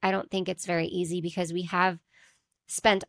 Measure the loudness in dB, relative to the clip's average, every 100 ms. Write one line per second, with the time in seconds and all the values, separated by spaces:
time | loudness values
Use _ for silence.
0 | 0 0 -2 -4 -4 -4 -2 0 0 -2
1 | -2 -2 -4 -2 -2 -4 -2 2 2 0
2 | _ _ -20 _ _ _ -10 2 4 4